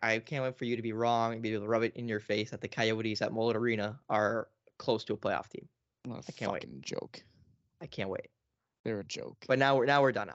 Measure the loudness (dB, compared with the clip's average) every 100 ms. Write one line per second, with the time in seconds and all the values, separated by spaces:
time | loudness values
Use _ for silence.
0 | 0 0 -2 -4 -4 -2 -2 -2 -2 0
1 | 2 4 2 0 -2 -2 0 2 2 -2
2 | -4 -4 0 0 -2 -6 -6 0 0 2
3 | -2 -2 -2 0 0 2 0 0 -2 -6
4 | -2 2 2 0 -4 _ _ -6 -2 0
5 | 0 -2 0 -2 -4 -12 -16 _ _ _
6 | -12 -10 -12 -6 -4 -4 -6 -12 -10 -8
7 | -8 -14 -20 _ _ _ _ -18 -12 -8
8 | -6 -6 -10 _ _ _ _ _ -6 -6
9 | -6 -10 -10 -6 0 4 6 6 6 6
10 | 6 4 -2